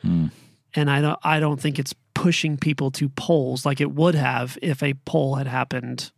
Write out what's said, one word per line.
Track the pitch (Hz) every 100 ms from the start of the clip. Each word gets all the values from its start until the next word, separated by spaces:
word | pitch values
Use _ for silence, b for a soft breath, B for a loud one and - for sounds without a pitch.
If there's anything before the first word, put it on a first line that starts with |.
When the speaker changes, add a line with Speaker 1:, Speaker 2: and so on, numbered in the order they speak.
Speaker 1:
Hmm. | - 87 80 b b b _ -
Speaker 2:
And | 147
I | 143
don't, | 151 -
I | 156 156
don't | 151 143
think | 151 147
it's | 139 - _
pushing | - 175 170 160 147
people | 156 143 135
to | 131 143
polls | - - 165 127 127 147
like | 139
it | 143
would | 143 170 160
have | 127 127 123 -
if | - 139
a | 143 135 -
poll | 160 139 135
had | 135
happened | 127 127 127 123 123 -